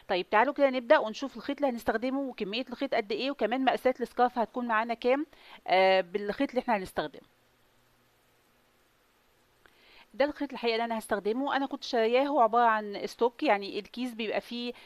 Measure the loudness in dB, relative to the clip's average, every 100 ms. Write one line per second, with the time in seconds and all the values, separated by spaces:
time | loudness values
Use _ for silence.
0 | -4 -2 2 4 4 4 2 2 4 4
1 | 4 -4 -8 -8 -8 -2 -2 -2 -2 -2
2 | -2 -4 -6 -6 -6 -6 -8 -6 -2 -2
3 | -2 -4 -4 -2 -2 0 0 2 0 0
4 | -4 0 0 2 -2 -4 -2 0 0 -2
5 | 0 0 -2 -12 -20 -14 0 4 6 4
6 | 2 -4 -6 -2 -2 -2 -2 -2 -2 -6
7 | -6 -10 -20 _ _ _ _ _ _ _
8 | _ _ _ _ _ _ _ _ _ _
9 | _ _ _ _ _ _ _ _ _ -20
10 | -20 -2 -2 -2 -8 -4 -2 0 -2 -4
11 | -2 -2 0 -2 -2 -2 -2 -6 -2 0
12 | 2 2 2 4 4 4 4 2 -2 -8
13 | -10 -2 -2 0 0 0 0 -8 -10 -8
14 | -8 -6 -4 -4 -6 -8 -8 -10